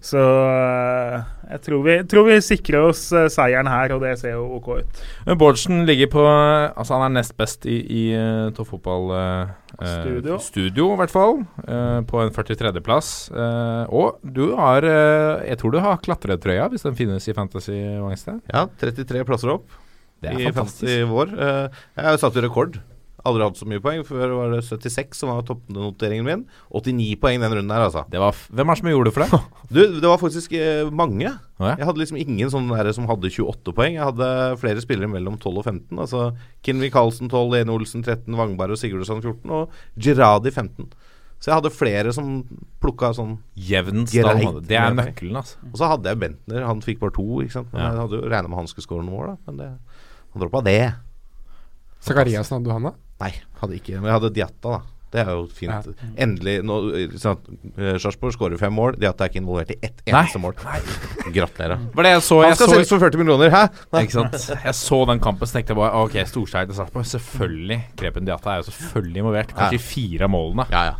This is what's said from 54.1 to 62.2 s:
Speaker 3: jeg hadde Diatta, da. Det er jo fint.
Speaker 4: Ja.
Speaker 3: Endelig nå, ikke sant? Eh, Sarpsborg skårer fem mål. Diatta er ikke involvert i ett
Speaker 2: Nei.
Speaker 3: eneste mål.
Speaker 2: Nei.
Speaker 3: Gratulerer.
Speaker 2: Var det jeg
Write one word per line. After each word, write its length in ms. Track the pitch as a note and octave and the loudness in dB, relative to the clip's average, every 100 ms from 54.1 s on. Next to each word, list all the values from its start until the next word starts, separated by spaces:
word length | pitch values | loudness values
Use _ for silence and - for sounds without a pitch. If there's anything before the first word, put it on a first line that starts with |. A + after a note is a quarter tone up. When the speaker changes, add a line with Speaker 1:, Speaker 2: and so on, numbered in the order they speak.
Speaker 3:
jeg 40 | A2+ | 2
hadde 100 | A2 G2+ | 2 0
Diatta, 400 | F#2+ - A#2+ A2+ | -4 -6 -6 -6
da. 20 | - - - | -8 -18 -6
Det 140 | A#2 | -4
er 60 | G2+ | -2
jo 140 | F2 E2+ | -2 -6
fint. 220 | - F2 A2 G#2+ | -8 -8 -6 -8
Speaker 4:
Ja. 200 | - A#2 A2 | -12 -12 -2
Speaker 3:
Endelig 320 | B2+ G2 F#2 G2+ G#2 | -2 0 -2 -2 0
nå, 80 | G#2+ G#2 F2+ | -2 -2 -4
ikke 200 | F2 F2 | -6 -2
sant? 240 | A2 F#2 - - G2+ - | -2 -2 -6 -18 -16 -6
Eh, 160 | G2 F#2 | -2 -2
Sarpsborg 380 | G2+ - B2+ A#2+ | -2 -4 -6 -2
skårer 240 | G2+ F2 | -4 -2
fem 120 | G2+ G#2+ | -2 0
mål. 220 | B2 B2+ | 0 2
Diatta 240 | G2+ F2 F#2 | -2 0 -2
er 60 | |
ikke 80 | - | -2
involvert 300 | F#2 F2+ E2 | -4 -4 -4
i 40 | - | -8
ett 240 | - - - | -10 -10 2
Speaker 2:
Nei. 140 | B2 | 4
Speaker 3:
eneste 220 | E3+ - | 4 0
mål. 100 | F3+ F#3 | -6 -8
Speaker 2:
Nei. 200 | - - - - - - - | -8 -8 -8 -10 -10 -10 -4
Speaker 3:
Gratulerer. 460 | E2+ E2+ - E2 F2+ A#2 C3 | -2 -2 -2 -4 -4 -4 4
Speaker 2:
Var 100 | F3 | 6
det 60 | |
jeg 120 | F3 | 6